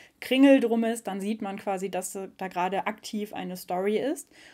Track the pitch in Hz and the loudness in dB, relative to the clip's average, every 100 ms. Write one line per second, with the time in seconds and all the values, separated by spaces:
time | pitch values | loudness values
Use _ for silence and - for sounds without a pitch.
0 | - _ - 262 277 269 233 233 226 233 | -20 _ -2 6 8 8 6 2 0 -2
1 | - 190 196 220 202 196 - 190 190 185 | -6 -6 -4 -4 -6 -6 -4 -4 -4 -4
2 | 185 196 190 - 190 180 180 190 - 214 | -6 -8 -10 -10 -8 -2 -2 -2 -4 -6
3 | - 214 208 - 185 180 - 180 196 214 | -8 -8 -6 -8 -8 -10 -6 -2 0 0
4 | 269 330 - - - | 0 -4 -8 -20 -20